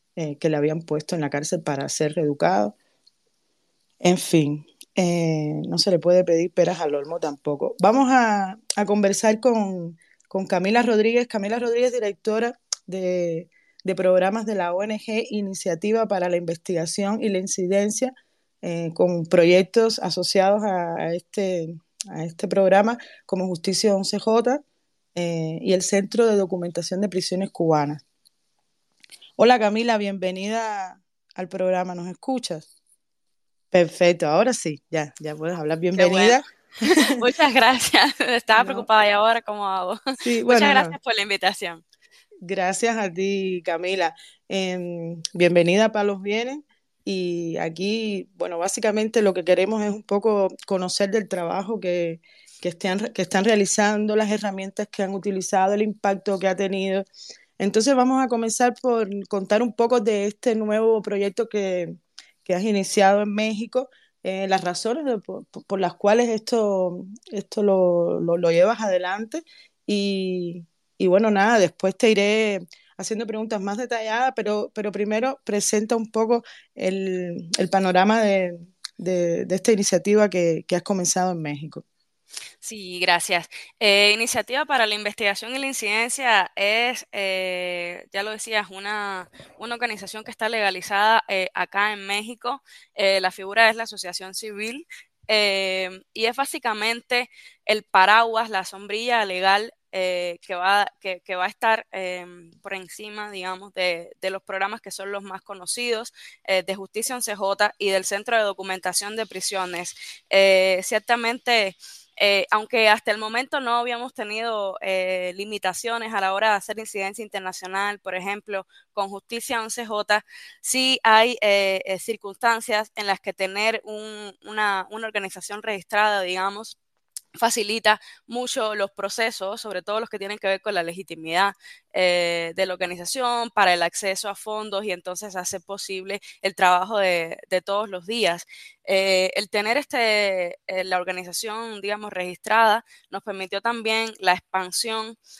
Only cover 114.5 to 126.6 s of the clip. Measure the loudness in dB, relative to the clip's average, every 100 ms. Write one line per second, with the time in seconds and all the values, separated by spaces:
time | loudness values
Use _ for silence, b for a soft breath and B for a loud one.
114.5 | -4 -4 -6 -4 -2 -2 -4 -6 -8 -8
115.5 | -4 -4 -4 -6 -6 -4 -2 0 2 2
116.5 | 2 -2 -10 -8 -8 -8 -8 -10 -8 -8
117.5 | -10 -8 -4 -4 -6 -8 -8 -6 -8 -6
118.5 | -8 -8 b b -6 -6 -6 -10 -10 -6
119.5 | -6 -6 -8 -6 -4 0 0 0 B B
120.5 | B -4 0 2 2 6 6 6 2 2
121.5 | 4 2 0 -4 -8 -6 -8 -8 -4 -2
122.5 | 0 -2 -2 -2 -6 -4 -4 -4 -4 -4
123.5 | -2 -2 -2 -8 -12 -12 -14 -16 -18 -12
124.5 | -4 -2 -2 -6 -10 -8 -6 -8 -12 -12
125.5 | -10 -6 -8 -2 2 2 2 -2 -2 -4
126.5 | -4